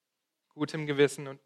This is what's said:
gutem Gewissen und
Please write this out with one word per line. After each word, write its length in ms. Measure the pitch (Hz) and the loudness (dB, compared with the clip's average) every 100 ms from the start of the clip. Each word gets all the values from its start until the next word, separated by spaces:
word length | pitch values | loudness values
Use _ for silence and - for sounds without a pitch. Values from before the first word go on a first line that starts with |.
| _ _ _ _ _ | _ _ _ _ _
gutem 360 | 151 147 160 151 | -6 -6 -4 -2
Gewissen 380 | 139 143 147 139 | 4 4 2 -12
und 140 | 135 | -14